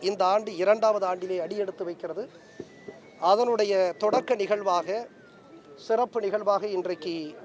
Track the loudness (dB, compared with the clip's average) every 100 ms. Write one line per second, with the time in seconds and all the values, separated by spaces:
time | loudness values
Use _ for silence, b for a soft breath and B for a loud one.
0 | -2 2 2 2 0 0 2 4 4 2
1 | 0 -2 -4 -4 -4 -4 -6 -6 -8 -8
2 | -10 -8 -12 B B B B B B -18
3 | -20 0 4 4 4 2 2 2 2 0
4 | 0 2 2 0 0 0 2 0 0 -6
5 | -8 -16 -20 -20 -20 -20 -20 -10 -2 0
6 | 0 -2 -2 0 2 0 0 -4 -4 -6
7 | -6 -8 -8 -14